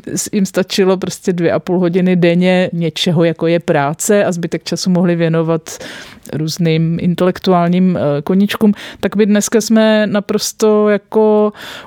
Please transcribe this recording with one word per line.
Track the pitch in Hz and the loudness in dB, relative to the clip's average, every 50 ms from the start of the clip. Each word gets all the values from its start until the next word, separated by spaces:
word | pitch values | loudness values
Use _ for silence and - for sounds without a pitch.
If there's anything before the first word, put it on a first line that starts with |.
| - - - 196 | -6 -8 -8 -8
s-, | - - - | -6 -4 -2
jim | 214 190 | -2 -2
stačilo | 185 - 180 190 - - - 190 185 190 | 0 -2 -4 -4 -2 0 0 2 2 2
prostě | 185 190 175 - - - - 180 | 0 -2 -6 -8 -6 -4 -4 -2
dvě | 170 170 160 - | 0 0 0 0
a | 156 | 0
půl | - - 180 180 | -2 -2 0 0
hodiny | 180 175 170 185 180 180 185 | 0 0 0 2 2 2 2
denně | 175 170 175 170 175 180 180 185 180 185 175 - | 4 2 2 2 2 2 2 2 2 0 -2 -2
něčeho, | 170 170 160 - - - 190 165 165 165 | -4 -4 -4 -4 -2 -2 0 2 2 2
jako | 170 160 - 165 | 2 0 0 0
je | 165 170 175 | 0 0 0
práce | 165 - 165 147 143 139 160 - - - 214 202 180 | 0 0 0 2 2 0 -2 -4 -2 0 2 2 2
a | - 180 | 0 -2
zbytek | 170 165 165 - 165 - | -2 -4 -6 -6 -8 -6
času | - 175 160 - 190 | -6 -6 -4 -2 0
mohli | 180 170 180 175 175 | 0 2 2 2 2
věnovat | 170 170 165 160 165 165 160 165 165 160 - - - - - - - - - - - _ - - | 0 0 0 0 0 0 0 -2 -4 -4 -8 -16 -16 -16 -16 -16 -16 -18 -20 -20 -20 _ -10 -6
různým | 143 156 160 147 - 175 165 160 160 165 160 170 - | -6 -6 -6 -4 -2 0 0 2 0 0 0 -2 -2
intelektuálním, | - 180 170 - 180 185 180 - - 190 185 175 170 170 175 180 185 185 180 | -2 -2 0 2 0 0 0 -2 0 0 2 2 2 2 2 2 2 2 2
eh, | - 110 147 143 143 151 | 0 0 0 -2 -2 -2
koníčkům, | - 185 190 202 202 - - 226 208 202 - - - - - | 0 0 0 2 0 0 2 2 2 2 0 -6 -16 -12 -6
tak | - 196 - | -6 -4 0
my | 196 220 | 0 2
dneska | 202 208 208 196 - - 226 | 2 2 0 0 0 0 0
jsme | 208 - 226 220 220 220 220 214 214 | 0 2 2 4 4 4 2 2 0
naprosto | 202 185 208 196 - 208 208 - - - - 220 214 214 214 214 208 | 0 -2 -2 -2 -2 -4 -4 -4 -6 -4 0 0 2 2 2 2 2
jako | 208 196 - _ - 220 220 214 214 214 208 208 208 - - - - - - | 0 -2 -4 _ 0 2 2 4 4 2 2 0 -2 -6 -16 -18 -18 -18 -16